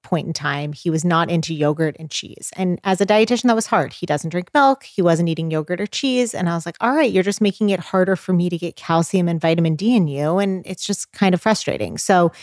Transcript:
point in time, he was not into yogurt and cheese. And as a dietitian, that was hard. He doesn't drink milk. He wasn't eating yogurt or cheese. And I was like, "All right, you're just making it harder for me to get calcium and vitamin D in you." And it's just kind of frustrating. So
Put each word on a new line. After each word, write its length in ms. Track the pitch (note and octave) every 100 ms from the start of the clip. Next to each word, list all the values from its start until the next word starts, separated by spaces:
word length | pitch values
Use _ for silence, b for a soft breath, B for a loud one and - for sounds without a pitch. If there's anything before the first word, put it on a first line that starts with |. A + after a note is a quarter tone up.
point 240 | - E3+ E3
in 60 |
time, 400 | D#3+ D3 C#3+ D3
he 180 | D3 F3
was 140 | D#3+
not 260 | F3 E3 E3+
into 240 | E3+ D#3
yogurt 420 | D#3+ D3 D3+ D#3+ -
and 100 | D#3+
cheese. 400 | - - - - -
And 240 | F#3 F3
as 180 | G3 F#3+
a 60 | G3+
dietitian, 380 | G#3 A3 A#3+
that 100 | B3
was 140 | A3 -
hard. 240 | G#3 C3+
He 140 | - F3
doesn't 240 | D3 E3
drink 200 | F3 F3+
milk. 300 | D4 C#4 C4+
He 180 | - -
wasn't 260 | E3+ E3 E3+
eating 240 | E3 D#3+
yogurt 280 | D#3 D3+ F3+
or 60 | G#3
cheese. 480 | - C#4 B3+ A#3+
And 140 | - F3
I 60 | E3+
was 100 | F3
like, 100 | -
"All 120 | A3+
right, 180 | D4 C4+
you're 120 | F#3
just 180 | F#3 G3+
making 300 | G#3 - G#3
it 80 | F#3
harder 380 | - F#3+ F#3 F#3
for 160 | -
me 180 | F3+ F3
to 80 | E3+
get 160 | F3 -
calcium 520 | - E3 E3 F#3 F3
and 120 | E3
vitamin 360 | E3 E3 E3 D3+
D 180 | G#3
in 140 | B3 D#3+
you." 300 | C#3 D3 F3+
And 280 | G3+ F#3+ -
it's 180 | F3+
just 280 | - G3+ -
kind 200 | - F#3+
of 80 | F3+
frustrating. 560 | A3 G#3+ - - F#2+ -
So 360 | - F#3 E3+ B